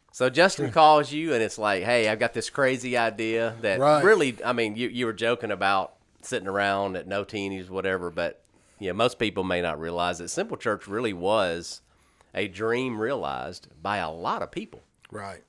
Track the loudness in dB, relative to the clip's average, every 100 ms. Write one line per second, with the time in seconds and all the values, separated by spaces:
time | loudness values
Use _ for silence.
0 | _ -2 0 4 4 4 0 6 8 8
1 | 4 -4 0 0 0 0 0 0 2 4
2 | 4 2 0 -2 -6 0 0 0 -2 0
3 | 0 0 -2 0 -2 -2 0 4 4 6
4 | 6 6 4 0 -2 0 0 0 -4 -2
5 | -2 0 0 0 -2 0 2 2 0 _
6 | _ _ -6 -6 -2 0 2 2 0 -4
7 | -4 -4 -4 -6 -4 -6 -8 -4 -2 -2
8 | -4 -4 -6 -6 _ _ _ -8 -6 0
9 | 0 2 -2 -2 -2 0 0 -4 -4 -2
10 | -2 -4 -6 -6 -6 -4 -4 -4 -4 -4
11 | -4 -2 0 2 2 -2 -8 -14 _ _
12 | _ _ _ -6 -6 -4 -2 -2 -2 -4
13 | -4 -2 -4 -6 -8 -12 -20 -10 -4 -2
14 | -4 -4 -6 -4 -6 -10 -12 -18 _ _
15 | -16 -12 -12 -14